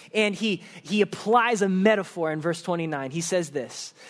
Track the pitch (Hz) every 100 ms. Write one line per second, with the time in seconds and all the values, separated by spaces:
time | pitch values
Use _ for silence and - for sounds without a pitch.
0 | - 214 208 180 214 185 - - - 208
1 | 196 - 202 240 233 220 196 185 202 214
2 | 180 175 160 156 160 165 - 170 165 147
3 | 135 160 165 185 156 139 113 - - -
4 | -